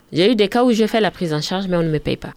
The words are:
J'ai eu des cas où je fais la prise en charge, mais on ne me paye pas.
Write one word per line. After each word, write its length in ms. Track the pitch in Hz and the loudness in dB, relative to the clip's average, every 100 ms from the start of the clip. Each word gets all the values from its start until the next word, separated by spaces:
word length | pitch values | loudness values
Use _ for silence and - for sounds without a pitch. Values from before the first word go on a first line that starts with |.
| _ | _
J'ai 180 | 147 196 | 0 2
eu 40 | |
des 140 | 233 196 | 2 2
cas 140 | 240 | 2
où 80 | 254 | 2
je 160 | 220 214 | 2 2
fais 140 | 226 | 2
la 100 | 202 | 0
prise 220 | - 170 | -2 -4
en 80 | 151 | -4
charge, 260 | 151 185 196 | -4 -6 -2
mais 120 | 175 | -2
on 40 | |
ne 60 | 165 | 0
me 100 | 151 | -2
paye 200 | 143 131 | -2 -6
pas. 160 | - | -8